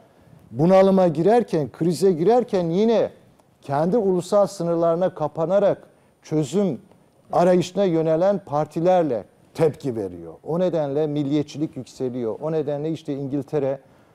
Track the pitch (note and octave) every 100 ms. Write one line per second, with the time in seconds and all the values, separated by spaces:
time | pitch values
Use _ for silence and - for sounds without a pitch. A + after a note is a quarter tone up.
0 | _ _ _ - - A2+ E3 F#3+ F#3+ F#3+
1 | F3+ D3 E3+ A#3+ G#3+ E3+ C3+ - E3 D3
2 | F#3+ D#3+ F3 B3 A3 G3 E3+ E3+ A3+ A3
3 | C#3 - _ _ _ _ - C#3 E3+ A#3
4 | G3 F3+ E3+ G#3 F#3+ - E3+ E3+ E3+ E3
5 | F#3 F3+ D3+ - E3 G3 G3+ G3 - _
6 | _ _ - D#3 C#3 E3 G3 A#2+ - _
7 | _ _ _ D3+ F3+ F3+ E3 F#3+ G3 D#3+
8 | D#3+ D#3+ F#3+ G3+ - C#3+ D3+ - E3+ F3+
9 | D#3 A2+ F#2 _ _ - D#3+ B2 C#3 A2+
10 | F#2+ F2 E2 D#2+ - E3 F#3 E3 C#3+ C#3
11 | D#3 D3 C3+ D3+ D3 C3 D#3 E3 A#2+ -
12 | C3 B2 A2+ G#2 D3+ D#3+ C#3+ C#3+ D#3 D#3+
13 | - D3+ C#3 C#3+ C3 D3+ C3 C3+ - _
14 | _